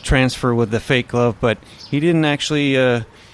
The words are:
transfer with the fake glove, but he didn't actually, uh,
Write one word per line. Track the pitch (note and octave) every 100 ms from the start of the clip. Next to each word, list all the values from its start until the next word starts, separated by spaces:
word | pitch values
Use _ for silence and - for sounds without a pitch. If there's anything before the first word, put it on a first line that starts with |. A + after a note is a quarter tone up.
transfer | - C3+ C3 - B2+ A#2
with | A2
the | A2
fake | - B2+ -
glove, | A#2+ A#2+ G#2
but | A#2+ G#2+ - - -
he | C#3+
didn't | E3+ E3 D3+
actually, | D3 - D3+ C#3+ C3+
uh, | B2+ A#2+ A2 - -